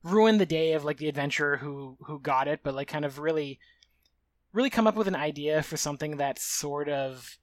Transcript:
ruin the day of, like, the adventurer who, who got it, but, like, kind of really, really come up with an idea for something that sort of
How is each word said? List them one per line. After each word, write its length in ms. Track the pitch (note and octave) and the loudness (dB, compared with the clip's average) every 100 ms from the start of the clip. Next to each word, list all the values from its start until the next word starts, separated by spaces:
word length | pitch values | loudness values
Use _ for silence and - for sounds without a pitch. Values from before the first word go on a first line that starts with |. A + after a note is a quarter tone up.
ruin 360 | E3+ G#3 A3 G#3+ | 2 6 6 6
the 80 | F3 | 4
day 260 | D#3 D#3+ | 2 2
of, 120 | D#3 D3 | 2 0
like, 100 | D3 | -2
the 100 | D3+ | -2
adventurer 500 | C#3+ C#3+ C#3+ D3 C#3+ | -2 -2 0 2 0
who, 400 | C#3+ C#3 C3+ C3 | -2 -10 -12 -14
who 180 | - D3+ | -12 -8
got 300 | C#3 C3 C#3 | 0 0 0
it, 120 | D3+ | -2
but, 120 | C#3+ | -2
like, 140 | C3+ C#3+ | -4 -6
kind 160 | D#3 | -4
of 140 | D3 C3+ | -4 -4
really, 400 | D3+ D#3+ C#3+ C3+ _ _ _ _ _ _ _ _ _ | -2 0 -2 -10 _ _ _ _ _ _ _ _ _
really 160 | G#3 C4 | 0 2
come 160 | A#3 A3 | 4 4
up 80 | G#3+ | 4
with 120 | G3 | 0
an 80 | F3+ | 0
idea 460 | D3+ D3 D3 D#3 | -2 -2 0 0
for 140 | D3+ D#3 | 0 -4
something 400 | D3+ D3 D3+ D3 | -4 -4 -6 -2
that 220 | C#3 - | -2 -2
sort 500 | - - D3 C#3+ D3 | -6 -4 -4 -4 -2
of 480 | C#3 C3+ B2+ A#2+ - | -2 -4 -6 -18 -20